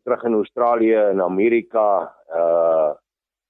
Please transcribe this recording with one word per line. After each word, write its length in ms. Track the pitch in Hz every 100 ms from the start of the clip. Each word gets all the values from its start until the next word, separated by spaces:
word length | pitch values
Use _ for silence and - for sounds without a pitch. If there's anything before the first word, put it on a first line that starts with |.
terug 220 | - 123 120
in 100 | 110
Australië, 760 | 104 - 120 117 113 110 104
in 100 | 98
Amerika, 920 | 90 92 113 117 110 113 104 98 80 - - 82
uh, 600 | 85 85 82 80 76 - _ _ _ _ _